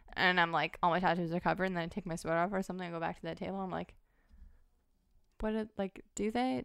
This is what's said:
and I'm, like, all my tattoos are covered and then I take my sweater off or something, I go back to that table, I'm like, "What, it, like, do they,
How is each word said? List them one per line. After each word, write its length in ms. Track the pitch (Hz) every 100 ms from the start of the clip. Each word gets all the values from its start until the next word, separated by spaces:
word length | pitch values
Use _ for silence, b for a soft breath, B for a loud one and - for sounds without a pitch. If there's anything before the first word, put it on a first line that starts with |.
| -
and 260 | - 185 180
I'm, 120 | 170
like, 240 | 165 160 -
all 80 | 180
my 120 | 165
tattoos 320 | 180 170 170
are 60 | 170
covered 240 | 175 165 190
and 100 | 180
then 80 |
I 40 | 165
take 180 | - 185
my 100 | 165
sweater 220 | - 165
off 140 | 175
or 80 | 196
something, 260 | 190 185 175
I 40 |
go 80 | 170
back 180 | 165 170
to 60 |
that 120 | 165 165
table, 200 | 180 196
I'm 140 | 190
like, 220 | 170 175 - _ _ _ - - - _ _ _ _ _ _ _ -
"What, 120 | 214
it, 140 | 220 220 -
like, 240 | 190 - - -
do 160 | 208
they, 320 | 240 254 262